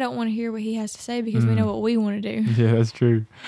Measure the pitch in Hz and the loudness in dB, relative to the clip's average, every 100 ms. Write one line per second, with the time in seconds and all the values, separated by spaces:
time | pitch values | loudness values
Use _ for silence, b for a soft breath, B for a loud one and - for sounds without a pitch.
0 | 254 247 226 220 233 220 214 220 214 - | -4 -2 -4 -2 -4 -4 -4 -4 -6 -8
1 | - 240 226 214 220 220 214 - 220 233 | -6 -4 -2 0 2 2 0 0 0 0
2 | 214 202 196 220 220 113 113 113 113 - | 0 -2 -4 -2 0 4 4 4 2 2
3 | 123 113 110 B | 2 2 -2 B